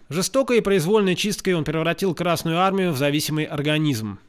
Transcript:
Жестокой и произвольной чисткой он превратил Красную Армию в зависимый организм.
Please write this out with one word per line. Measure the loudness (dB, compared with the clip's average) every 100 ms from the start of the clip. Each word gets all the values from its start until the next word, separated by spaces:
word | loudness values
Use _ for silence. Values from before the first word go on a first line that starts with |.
| -8
Жестокой | -4 -2 0 2 2
и |
произвольной | 4 2 4 2 2 0
чисткой | -2 -2 -2
он | -2
превратил | 0 -2 -2 -2 -2
Красную | -2 -2 -2 0 0
Армию | 2 2 0
в | 0
зависимый | 0 0 -2 -2
организм. | -4 -2 0 0 2 0 -4 -10